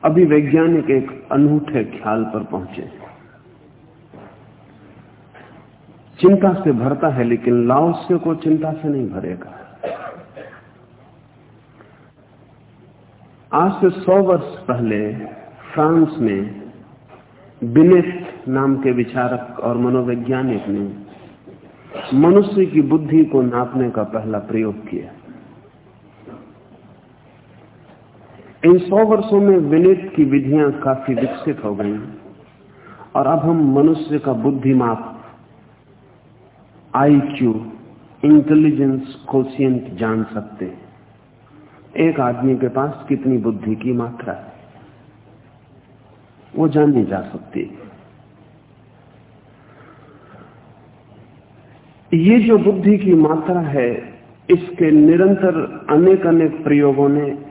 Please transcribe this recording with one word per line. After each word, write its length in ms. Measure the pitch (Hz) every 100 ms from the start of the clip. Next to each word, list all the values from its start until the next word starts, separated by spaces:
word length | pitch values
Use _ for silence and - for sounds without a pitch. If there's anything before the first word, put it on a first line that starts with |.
| 160
अभी 200 | 160 170
वैज्ञानिक 640 | 151 147 156 165 165 -
एक 180 | 135 - - -
अनूठे 520 | 139 147 151 147 131 101
ख्याल 320 | - 107 110 113
पर 180 | 110 101
पहुंचे, 380 | 92 92 - - - - - - _ _ _ _ _ _ _ _ - - - - - - - - - - - - - - - - _ - - - -
चिंता 340 | 180 196 196 175
से 160 | 165
भरता 360 | 123 123 135 165
है, 140 | 127
लेकिन 440 | 117 117 127 120 120
लाओसे 500 | 135 165 165 - 175
को 160 | 170 160
चिंता 340 | 160 156 156
से 160 | 156 156
नहीं 180 | 143 113
भरेगा। 420 | 95 87 90 87 - - - - - - - - - - - _ _ _ _ _ _ _ _ _ _ _ _ - _ _ _ _ _ _ _ _ _ _ _ _ _ _ _ _
आज 200 | 147 180 196
से 80 | 185 180
सौ 220 | - 190
वर्ष 340 | 190 175 - - -
पहले 320 | 123 117 104 107 107 107 - - - -
फ्रांस 460 | - 156 165 156 -
में 420 | 113 98 104 101 104 - - - _ - _ _ - -
बिनेट 680 | 120 123 170 180 170 - - - 131
नाम 260 | 131 139 135
के 140 | 135
विचारक 680 | 123 117 131 123 123 - -
और 180 | 117 120
मनोवैज्ञानिक 880 | 123 127 123 120 120 131 131 104 101
ने 1500 | 101 101 - - - - - - - - - - - - 131
मनुष्य 460 | 165 196 196 202 185
की 160 | 143
बुद्धि 400 | 135 156 147 160 151
को 160 | 135
नापने 460 | 123 120 123 127 123
का 140 | 110 101
पहला 260 | 110 110 107 101
प्रयोग 300 | 110 110 104 -
किया। 240 | - - - - - - - - _ _ - _ _ - - - - - - - - _ _ _ _ _ - - - - - _ - - - - -
इन 140 | 165 180
सौ 240 | 180 196 220
वर्षों 340 | 214 208 202
में 280 | 202 190 147
बिनेट 320 | 160 180 185 - -
की 80 | 143
विधियां 440 | 139 131 151 147 139
काफी 320 | 135 131 - 120
विकसित 480 | 127 - - 143
हो 100 | 107 101
गई 220 | 101 107 120 - - - - _ _ - - - - 131
और 120 | 131
अब 120 | 160
हम 220 | 160 165 147
मनुष्य 460 | 135 151 156 - 147
का 140 | 143 123
बुद्धिमाप, 680 | 120 135 135 131 120 113 - - - - _ _ _ _ _ _ _ _ _ _ - _ _ - _
आईक्यू, 600 | 123 143 147 135 - 127 110 113 - - - - -
इंटेलिजेंस 920 | 147 151 151 156 156 135 139 131 - - -
कोशिएंट 640 | 131 135 - 135 123 113 92
जान 260 | 113 113 107
सकते 320 | 110 101 - 92
हैं। 160 | - - - _ _ _ _ _ - - - - -
एक 180 | 165 147
आदमी 340 | 123 120 131 131
के 120 | 127
पास 340 | 131 139 143 -
कितनी 280 | 135 131 127
बुद्धि 360 | 113 107 110 107
की 180 | 113 120
मात्रा 380 | 120 - -
है, 160 | 87 - - - - - - - _ _ _ _ _ _ - _ _ _ _ _ _ _
वो 140 | - 160
जानी 340 | 147 147 135 104
जा 160 | 98
सकती 380 | 90 - - -
है। 180 | - - - - - _ _ _ - _ _ _ _ _ _ _ _ _ _ _ _ - - - - - _ - - - - - - _ _ - - - _ - - - _ _ _
ये 280 | 165 175 233
जो 180 | 220 214
बुद्धि 380 | 196 196 185 208
की 160 | 196 165
मात्रा 440 | 151 160 - 180 156
है, 240 | 139 120 110 - - - _ -
इसके 400 | 175 - - 160
निरंतर 640 | 151 151 170 190 196 190 165 143 - -
अनेक 340 | 151 180 190 170
अनेक 360 | 170 160 -
प्रयोगों 440 | 147 143 143 135 143
ने 180 | 143 143 143 -